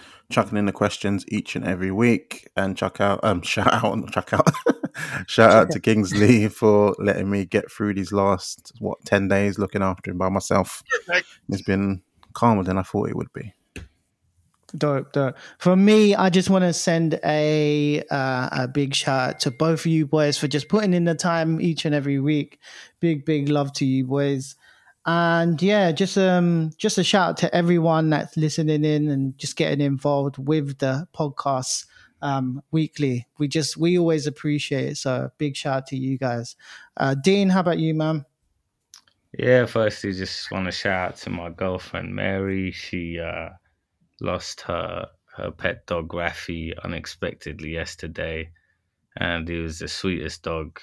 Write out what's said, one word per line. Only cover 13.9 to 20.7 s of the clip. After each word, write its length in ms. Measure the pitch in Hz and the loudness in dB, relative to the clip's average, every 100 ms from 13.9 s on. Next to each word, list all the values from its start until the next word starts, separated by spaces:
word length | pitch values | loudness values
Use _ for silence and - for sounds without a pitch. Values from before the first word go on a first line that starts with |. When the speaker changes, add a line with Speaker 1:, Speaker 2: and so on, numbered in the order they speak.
| _ _ _ _ _ _ _ _ 156 | _ _ _ _ _ _ _ _ -2
Speaker 2:
Dope, 360 | 147 135 - | 0 0 -2
dope. 220 | 143 131 - - - | 0 0 -4 -16 -2
For 180 | 180 185 | 4 6
me, 380 | 202 214 208 | 8 8 6
I 140 | 196 185 | 6 4
just 220 | 185 185 | 4 4
wanna 240 | 190 180 | 4 4
send 440 | 165 180 165 165 160 | 0 0 2 2 0
a, 800 | 151 151 151 151 147 147 147 147 - | 0 2 2 2 2 2 2 0 -2
uh, 380 | 139 131 127 127 | -2 -2 -2 -2
a 160 | 139 127 | -2 -2
big 260 | 143 135 | -2 -2
shout 360 | 135 147 135 127 | 0 0 0 0
out 100 | - | -2
to 100 | 139 | -4
both 300 | 123 160 160 | 0 0 2
of 60 | 170 | 2
you 200 | 160 147 | 0 2
boys 300 | 156 147 143 | 2 2 0
for 100 | 147 | -2
just 220 | 147 | -2
putting 240 | - | 0